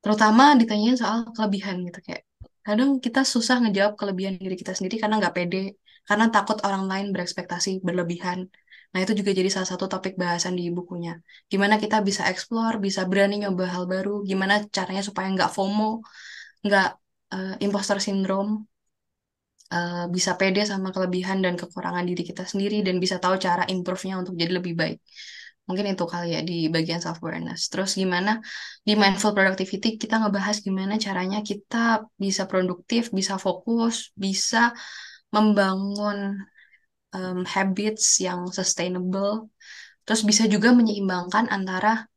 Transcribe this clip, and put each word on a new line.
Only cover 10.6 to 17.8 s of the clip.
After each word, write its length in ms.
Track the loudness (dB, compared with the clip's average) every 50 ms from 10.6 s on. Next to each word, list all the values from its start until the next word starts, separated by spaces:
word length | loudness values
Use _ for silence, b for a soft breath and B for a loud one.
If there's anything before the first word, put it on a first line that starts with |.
| -2 -4 -4 -6
bukunya. 340 | -6 -8 -10 -8 -8 -8 -10 -12 b b b b b _
Gimana 220 | 0 2 4 4 4 2
kita 140 | 2 0 0 2 2 0
bisa 140 | 0 0 -2 -2
explore, 440 | -2 -2 -6 -6 -4 -2 -2 -2 -2 -2 -2
bisa 160 | -2 -2 -2 -2 0
berani 240 | 4 4 4 4 2 -2
nyoba 220 | -2 -2 -2 -2 -2 -2 -2
hal 100 | -4 -4 -2
baru, 180 | -2 -2 -2 -2 -4 -4 -2 -2
gimana 240 | 0 0 2 2 2 2 2 -2 -4
caranya 260 | -4 -4 -2 -4 -4 -4 -4
supaya 180 | -6 -4 -2 -2 0
nggak 160 | 2 0 0 2
fomo, 280 | 0 -2 0 2 0 0 0 -2 -4 -10 B B B B B B B B B B B 0
nggak, 200 | 4 4 4 4 2 -2 _ _ _ _ _ _ _ -10
eh, 200 | -8 -8 -8 -6 -2 -2
imposter 340 | 0 0 0